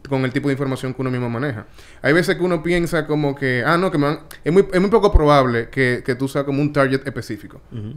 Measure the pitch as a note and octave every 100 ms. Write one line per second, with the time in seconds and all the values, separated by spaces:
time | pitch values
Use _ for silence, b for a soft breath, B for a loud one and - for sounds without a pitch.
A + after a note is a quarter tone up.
0 | C#3 C3+ C3 C3+ C#3 C3+ C#3 B2+ C3 C3
1 | C3 B2+ A#2+ A#2 C#3+ A2 - B B B
2 | C3+ E3 E3+ E3+ F3+ E3+ D#3 F3 E3 E3
3 | D3+ D3+ C#3+ C3+ C3+ B2 A#2+ E3+ F#3 D#3+
4 | C#3+ D#3 - B D3 F#3 G3 F3+ G3 A3
5 | G3+ - D3 C#3+ B2+ A#2 A#2 C3+ B2+ A#2+
6 | - A#2+ C3+ C#3+ C#3 C#3 D3 D3 C3+ C3+
7 | - B2 A2+ G#2 - - - A#2 G#2